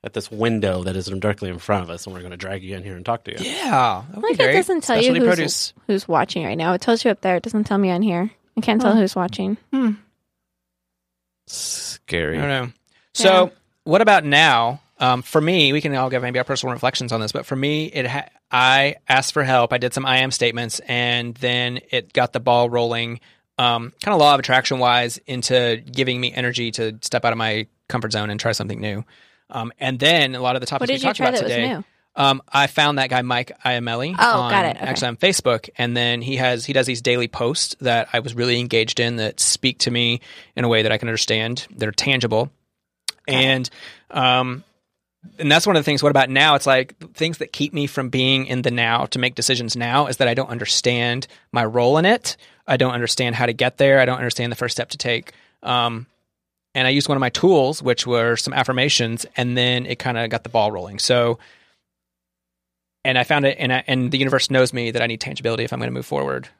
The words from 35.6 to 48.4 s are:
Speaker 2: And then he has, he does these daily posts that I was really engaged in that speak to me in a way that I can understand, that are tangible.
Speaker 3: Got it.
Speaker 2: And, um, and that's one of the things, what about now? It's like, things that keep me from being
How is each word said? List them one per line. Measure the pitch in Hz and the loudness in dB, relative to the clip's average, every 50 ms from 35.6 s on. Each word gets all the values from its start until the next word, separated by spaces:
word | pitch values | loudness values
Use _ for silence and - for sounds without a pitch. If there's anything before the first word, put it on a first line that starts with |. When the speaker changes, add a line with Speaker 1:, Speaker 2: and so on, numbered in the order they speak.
| - - _ - | -2 -10 _ -4
Speaker 2:
And | 123 120 120 | -4 -2 0
then | 120 120 120 120 120 | 0 0 0 0 -2
he | 117 131 135 | -4 -6 -4
has, | 127 127 127 123 117 117 | 0 0 0 0 0 -4
he | - 139 | -2 0
does | 135 131 | 0 0
these | 127 127 117 | 0 -2 -4
daily | 120 127 123 123 120 113 | 0 0 0 0 0 -4
posts | - - 120 117 151 - - - - _ | -4 -2 -2 -2 -2 -2 -4 -6 -6 _
that | 139 127 117 117 110 - - | -2 0 0 0 0 0 -2
I | 120 | -4
was | 113 127 117 | -4 -4 -4
really | 120 120 123 120 120 | -4 0 0 0 0
engaged | 120 120 117 113 110 113 - - | -2 0 0 0 0 0 0 -2
in | 120 117 120 | -2 -2 -2
that | 117 110 107 - - | -4 -4 -6 -2 -2
speak | - - - - - 131 127 _ | 0 0 0 0 -2 -2 -2 _
to | - - | -4 -2
me | 123 120 120 117 117 120 - - - - - _ _ | 0 0 0 0 0 -2 -6 -14 -20 -20 -20 _ _
in | - 123 | -2 0
a | 120 | 2
way | 117 110 107 | 2 2 2
that | 110 | 2
I | 113 107 | 0 -2
can | - 117 | -2 -4
understand, | 113 107 - - 113 110 110 113 123 131 - - - | -2 -2 -2 -2 0 -2 -2 -4 -6 -8 -10 -14 -8
that | - 110 107 | -6 -6 -4
are | 107 | -4
tangible. | - - 143 135 127 117 113 110 110 123 139 _ _ _ _ _ _ _ _ _ _ _ - - _ _ | -4 0 0 0 2 2 0 0 0 0 -2 _ _ _ _ _ _ _ _ _ _ _ -16 -16 _ _
Speaker 3:
Got | - 135 | -2 2
it. | 131 135 | 2 4
Speaker 2:
And, | 131 135 131 127 - - - - - - - _ _ | 4 2 0 -2 -6 -10 -16 -20 -20 -20 -20 _ _
um, | - 160 127 127 127 127 127 127 123 131 - _ _ _ _ _ _ _ _ _ _ _ _ - _ - | -4 0 2 2 2 2 0 -2 -6 -10 -14 _ _ _ _ _ _ _ _ _ _ _ _ -20 _ -6
and | 131 139 | 0 2
that's | 147 165 - | 2 4 4
one | 208 190 | 4 2
of | 156 | 2
the | 143 | 2
things, | - 147 135 147 | 2 0 2 2
what | 147 | 4
about | 143 135 131 127 | 4 4 2 4
now? | 131 135 147 156 147 | 4 4 4 4 4
It's | 139 - | 2 4
like, | 139 135 131 127 - - _ - - _ | 2 2 2 2 -2 -8 _ -20 -20 _
things | - 156 165 170 - | -4 -4 -4 -4 -6
that | 151 - - | -10 -10 -6
keep | - 143 151 - | -6 -6 -4 -2
me | 156 143 | -4 -4
from | 139 - - 135 127 | -4 -4 -6 -6 -2
being | 123 131 131 131 135 131 | -2 0 2 4 2 2